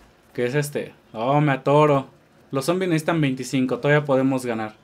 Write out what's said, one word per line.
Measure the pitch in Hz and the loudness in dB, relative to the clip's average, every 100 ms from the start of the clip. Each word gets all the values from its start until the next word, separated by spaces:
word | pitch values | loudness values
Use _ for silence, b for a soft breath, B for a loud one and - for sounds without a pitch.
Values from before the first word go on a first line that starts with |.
| _ _ _ | _ _ _
Que | - 123 | -6 -2
es | |
este. | 147 147 120 - - _ | -2 -4 -6 -10 -16 _
Oh, | 110 123 147 | -6 0 2
me | 147 | 2
atoro. | 131 139 147 151 139 131 _ _ _ - | 0 2 4 4 2 -2 _ _ _ -8
Los | 135 147 | -6 -2
zombies | 185 185 | -2 0
necesitan | 160 156 165 | -2 0 0
veinticinco. | 143 127 123 135 127 120 | 0 -2 -4 -2 -2 -2
Todavía | 143 147 143 | 2 2 2
podemos | 131 135 131 123 | 2 2 0 -4
ganar. | 113 107 - | -6 -6 -12